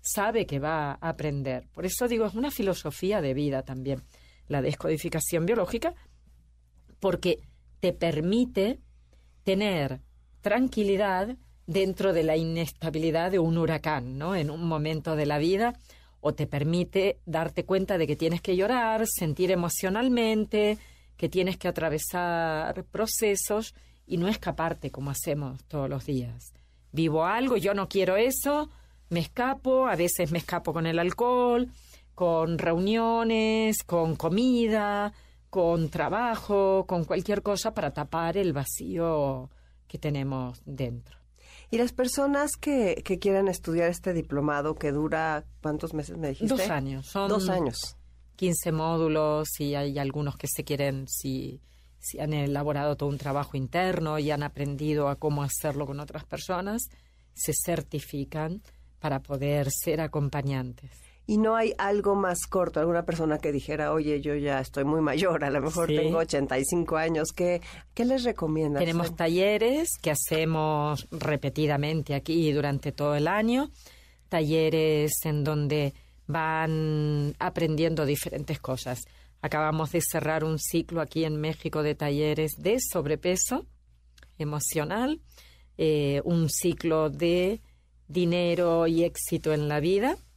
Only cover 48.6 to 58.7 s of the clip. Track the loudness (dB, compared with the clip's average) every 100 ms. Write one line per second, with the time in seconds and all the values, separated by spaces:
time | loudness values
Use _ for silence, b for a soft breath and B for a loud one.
48.6 | 0 0 0 2 2 2 2 2 -2 -4
49.6 | -2 -2 -2 -2 -2 -2 -4 -4 -6 -6
50.6 | -4 -2 -2 -2 -6 -6 -4 -4 -6 -12
51.6 | b b b b -12 -6 -2 0 0 -2
52.6 | -2 0 -2 0 -2 -4 -2 -2 -2 -4
53.6 | -2 0 0 0 -2 0 0 -2 -4 -4
54.6 | -6 -2 0 2 0 0 -2 0 -2 -2
55.6 | -2 -2 -4 -8 -10 -12 -10 -10 -4 -4
56.6 | -2 -6 -6 b b b b -8 -4 -2
57.6 | -2 -2 -2 -8 -6 -8 -6 -4 -4 -6
58.6 | b